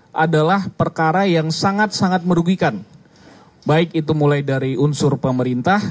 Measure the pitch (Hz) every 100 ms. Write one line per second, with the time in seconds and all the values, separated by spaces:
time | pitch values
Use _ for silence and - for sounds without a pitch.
0 | _ - 170 156 156 196 180 - 151 -
1 | 160 180 202 165 156 156 196 202 214 -
2 | 190 185 175 170 170 190 160 104 - -
3 | - - - - - _ - 156 170 160
4 | 151 151 143 143 139 135 131 123 147 139
5 | 151 135 131 127 127 123 143 202 208